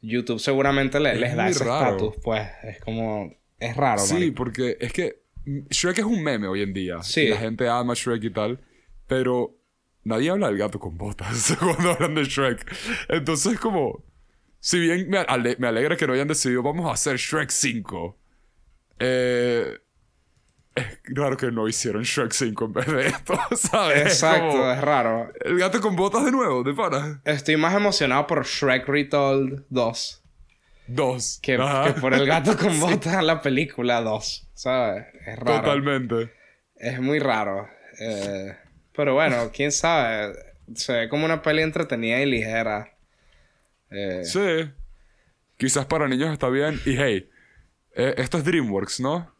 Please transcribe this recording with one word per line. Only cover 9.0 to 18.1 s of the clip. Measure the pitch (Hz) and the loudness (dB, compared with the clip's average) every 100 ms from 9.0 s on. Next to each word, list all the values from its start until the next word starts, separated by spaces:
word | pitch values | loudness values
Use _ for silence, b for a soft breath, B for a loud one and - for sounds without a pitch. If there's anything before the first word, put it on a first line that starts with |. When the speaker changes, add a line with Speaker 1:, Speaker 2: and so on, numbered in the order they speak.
| - | -4
Speaker 2:
Pero | 131 127 123 120 _ _ _ _ _ | 0 2 0 -2 _ _ _ _ _
nadie | 107 113 147 | -4 0 0
habla | 190 180 | 0 0
del | 101 | 0
gato | 104 90 | -2 -4
con | - 82 | -10 -8
botas | 101 104 95 117 - - | -8 -8 -6 -2 -2 0
<laughs> | |
cuando | 175 170 175 | 0 2 2
hablan | 170 165 156 | 2 0 0
de | |
Shrek. | 139 - 135 120 - B 220 214 B | -2 0 0 0 -8 B -8 -8 B
Entonces, | 165 139 156 196 214 | -2 0 0 0 0
como, | 226 190 131 - - _ _ _ _ _ | -2 0 -2 -4 -16 _ _ _ _ _
si | - 180 | -2 0
bien | 165 175 185 | 2 0 0
me | 190 | 0
ale-, | 165 127 120 123 | 2 2 2 0
me | 123 | 0
alegra | 113 147 170 | 2 0 0
que | 147 | 2
no | |
hayan | 127 143 | 2 2
decidido, | 160 131 123 | 0 2 0
"Vamos | 127 156 165 | 0 -2 -2
a | |
hacer | 120 147 127 | -2 0 -2
Shrek | - 156 147 | -2 -2 -2
cinco", | - 131 117 98 90 85 | 0 0 -2 -6 -8 -8